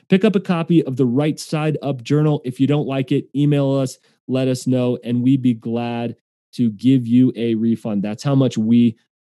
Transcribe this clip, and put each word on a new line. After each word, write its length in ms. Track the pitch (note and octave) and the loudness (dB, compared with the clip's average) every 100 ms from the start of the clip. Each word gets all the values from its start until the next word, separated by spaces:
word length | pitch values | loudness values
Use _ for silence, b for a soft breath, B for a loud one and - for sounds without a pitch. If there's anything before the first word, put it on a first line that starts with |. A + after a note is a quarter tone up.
| - | 0
pick 180 | F#3+ G#3+ | 2 2
up 100 | G3 | 0
a 40 | |
copy 440 | F#3+ E3+ E3 E3 | -2 -2 2 2
of 140 | C3+ C3 | 2 0
the 80 | B2+ | 0
Right 340 | B2 D#3 - | 0 -2 -4
Side 380 | - D#3+ D#3 C#3+ | -6 -4 -2 -4
Up 180 | C#3 C3+ | -6 -6
Journal. 400 | A#2 D3 D3+ D3 | -2 2 2 0
If 160 | B2+ B2 | -4 -2
you 60 | C3+ | 0
don't 220 | D3 B2 | 0 -2
like 240 | C3+ C3+ | -6 -2
it, 180 | C#3 - C#3 | -4 -2 0
email 380 | D3 C#3+ C#3 | 2 2 2
us, 260 | C3+ C3 - _ _ - | 0 -2 -8 _ _ -6
let 200 | C3 C3 | -2 0
us 180 | B2+ B2+ | -2 0
know, 320 | B2+ B2 A#2+ | 0 0 -2
and 180 | A#2 A#2+ | -4 0
we'd 220 | B2+ C#3 | 2 2
be 100 | B2 | 2
glad 640 | A2+ A#2 A#2 A#2+ A#2 A#2 A2+ _ _ _ | 0 -4 -6 -4 -6 -6 -10 _ _ _
to 180 | - A#2+ | -4 -2
give 340 | G2+ A#2+ C3+ A#2 | 0 2 2 2
you 260 | B2 B2+ G#2 | 2 2 0
a 180 | A#2 | -2
refund. 480 | A2 A2+ A2+ A#2 G2+ | 0 0 -2 -4 -4
That's 220 | G#2 G#2+ | -4 -6
how 100 | C#3+ | 0
much 240 | C#3 B2+ A#2 | 2 2 0
we 400 | A2 A#2+ A#2+ A2+ _ _ | 2 4 2 0 _ _